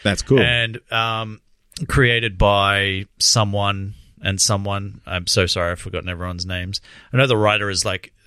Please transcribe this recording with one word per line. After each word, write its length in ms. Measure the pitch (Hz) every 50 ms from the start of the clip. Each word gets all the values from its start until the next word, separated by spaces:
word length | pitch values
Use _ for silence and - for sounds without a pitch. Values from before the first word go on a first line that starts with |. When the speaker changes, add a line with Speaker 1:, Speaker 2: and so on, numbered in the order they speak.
| -
Speaker 1:
That's 180 | 104 98 - -
cool. 160 | - 139 131
Speaker 2:
And, 420 | 123 120 120 120 117 113 113 123 - - 117
um, 480 | 113 113 113 113 110 113 110 107 - _ _ _ _ _ _ - - 151 -
created 500 | - 143 131 120 117 117 117 113 95 90
by 680 | 110 101 101 101 98 98 101 98 98 98 95 95 101 - _ -
someone 760 | - - - 117 107 101 98 101 101 101 101 98 98 98 98 - - - _ - -
and 180 | 98 98 95
someone. 600 | - - 104 98 101 101 101 98 98 101 101 - -
I'm 220 | - 92 90 87
so 180 | - - 104 92
sorry, 260 | 85 - 95 87 87 90
I've 80 | -
forgotten 280 | - 92 90 85 90 90
everyone's 380 | 90 85 90 90 87 87 90
names. 340 | 92 92 90 90 95 104 - - - - - - - -
I 40 | 127
know 80 | 135
the 100 | 131 120
writer 320 | 104 107 104 107 104 104 101
is, 160 | 95 90 -
like, 280 | 107 95 92 - - _ _ _